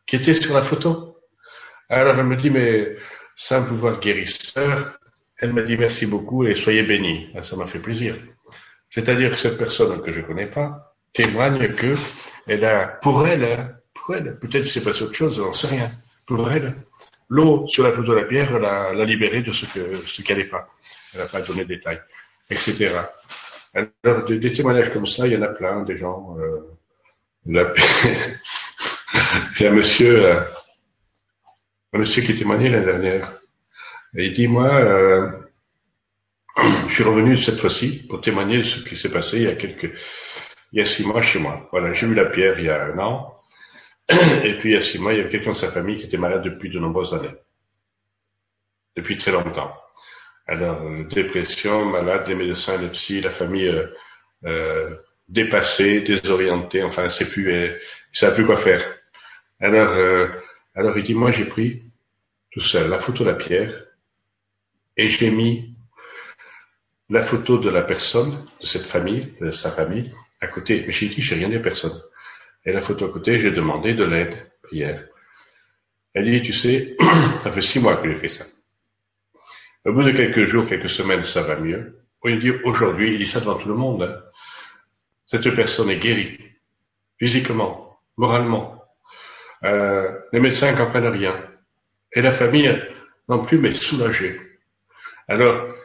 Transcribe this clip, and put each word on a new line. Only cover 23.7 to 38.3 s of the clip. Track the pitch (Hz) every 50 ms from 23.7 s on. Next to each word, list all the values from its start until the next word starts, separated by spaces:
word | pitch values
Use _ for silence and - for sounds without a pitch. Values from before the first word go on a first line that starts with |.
| _
Alors, | 98 107 107 - _ - 120 117 110 -
des, | 113 113 110
des | 113 120 113
témoignages | - 139 127 123 123 113 - -
comme | 107 101
ça, | 101 - - 123 127
il | 113
y | 104
en |
a | 104 104
plein, | - - 95 92 101 104 101
des | 98 90 80
gens, | 90 90 92 95 98 92 85 80
euh, | 80 80 80 78 78 - 82 _ _ _ _ _ _ _ _ _ _ _ _ _ _
la, | 82 82 87 90 - -
<laughs> | - - - - - - 120 - - - - - - - - - - - - - - - - - - - - - - - - - 92 - - - -
il | 104
y |
a | 104
un | 104
monsieur, | 107 104 - - - 123 120 120 110 98
euh, | 90 85 87 - - - - - _ _ _ _ _ _ _ _ _ _ _ _ _ _ _ _ _ _ _ _ _ _ _ _ _ -
un | 104
monsieur | 110 - - 127
qui | 117 - 107
témoignait | - 107 104 104 107 127 131
l'année | 123 107 92
dernière. | 92 90 90 95 92 92 95 95 - - - _ _ _ _ _ _ _ - - - - - - _ - 90
Et | 92 95
il | 90
dit, | 120 120 117
Moi, | 120 120 123 135 143
euh, | 139 120 104 98 95 95 95 95 95 95 95 - - - - _ _ _ _ _ _ _ _ _ _ _ _ _ _ _ _ _ _ _ - - 123
<clears throat> | 120 110 101 95 - -
je | -
suis | - 117
revenu | 110 107 110 110 123 131 123
cette | - - - -
fois-ci | - 92 - - 120 127 - - - -
pour | 101 -
témoigner | - 113